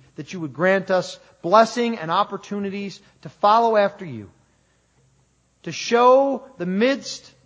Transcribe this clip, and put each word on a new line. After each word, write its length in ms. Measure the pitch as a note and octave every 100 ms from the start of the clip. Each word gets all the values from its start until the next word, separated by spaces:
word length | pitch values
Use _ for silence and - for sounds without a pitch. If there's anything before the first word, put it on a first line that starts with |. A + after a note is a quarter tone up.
| _ -
that 160 | D3
you 80 | F#3
would 140 | D#3
grant 360 | B2 F#3 F#3+ -
us 300 | F#3 F3+ - - _
blessing 560 | E3+ G#3+ A3+ B3 A#3 A#3
and 120 | D#3+
opportunities 920 | F3+ G3+ G3 - G3+ G3 G3 G3+ - _ _
to 60 | D#3
follow 460 | - G3+ A3+ A#3 G#3+
after 300 | G3+ G3+ F3+
you, 260 | A2+ F#2+ _ _ _ _ _ _ _ _ _ _ _ _ _
to 100 | E3+
show 720 | - - A#3 B3 C4 C#4 C4 - -
the 80 | F3
midst, 640 | F#3+ B3 C4 - - - _